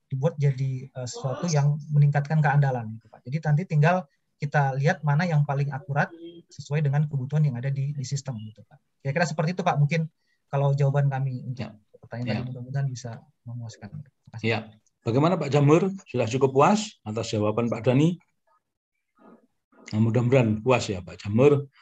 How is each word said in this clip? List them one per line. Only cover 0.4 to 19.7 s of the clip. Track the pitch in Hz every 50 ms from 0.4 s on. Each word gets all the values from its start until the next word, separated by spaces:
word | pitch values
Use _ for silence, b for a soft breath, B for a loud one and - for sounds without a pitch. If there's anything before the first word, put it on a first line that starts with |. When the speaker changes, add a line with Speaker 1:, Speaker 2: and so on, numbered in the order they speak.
Speaker 1:
jadi, | 139 143 131 127 135 131 131 127 135 -
eh, | - 131 127 120
sesuatu | - - - 135 127 - -
yang | 175 156 143 143 147 147 - - - 147
meningkatkan | 147 147 143 143 147 143 - 160 156
keandalan | 147 139 139 147 143 131 127 123 113 110 110 113
gitu, | -
Pak. | _ - -
Jadi | - 123 131 165 -
nanti | 156 147 147 190 -
tinggal | 160 147 143 170 180 185 180 - _ _ _ _ _ _
kita | 151 147 - 151 139 135 131 139
lihat | 135 156 185 - 156
mana | 147 143 151 185 175
yang | 156 147 147
paling | - 135 139 143 143
akurat | 135 127 - - 139 143 185 - - - - 170 170 170 - _
sesuai | - - - - 143 156
dengan | 156 139 139 147 156
kebutuhan | 147 147 135 127 127 147 156 151
yang | 143 120 120
ada | 127 139
di, | 139 135 135 143 147
di | 139
sistem | 127 - 139 139 - 139 123 107 107 110
gitu, | - - -
Pak. | _ - - _ _ _ _ -
Kira-kira | 139 143 170 175 165
seperti | 160 - 160 165 180
itu, | -
Pak, | 175 156 135 143
mungkin | 147 143 170 165 160 156 _ _ _ _ _ _ _ _
kalau | - 139 139 143 139
jawaban | 143 143 139 135 143 139 143 135
kami | 135 135 131 127 123 -
untuk | 127 123 - - -
Speaker 2:
Ya. | - - _ _ - -
Speaker 1:
pertanyaan | - - 117 117 123 117
Speaker 2:
Ya. | 107 -
Speaker 1:
tadi, | 127 127
mudah-mudahan | 127 - 123 127 131 139 139 131
bisa | 123 117 - 117 113 - - _ _ _ -
memuaskan. | 120 120 120 117 113 - - - 202 - 151
Terima | - - _ _ _ - -
kasih. | 113 110 113
Speaker 2:
Ya. | 113 107 110 - - _ _ _ _ _ -
Bagaimana, | 117 110 135 151 170 185 170
Pak | 151 139 139
Jamur? | 147 143 139 156 175 202 190 196 - - -
Sudah | - 123 117
cukup | 107 123 131 139 131 131 135
puas | 143 175 208 214 - - - _ -
atas | 107 107 113 101 -
jawaban | - 107 104 107 107 120 120 117
Pak | 113 117 -
Dani? | 131 123 135 151 170 180 - _ _ _ _ _ _ _ _ _ _ _ _ _ _ _ _ _ _ _ _ _ - - - _ _ _ _ _ _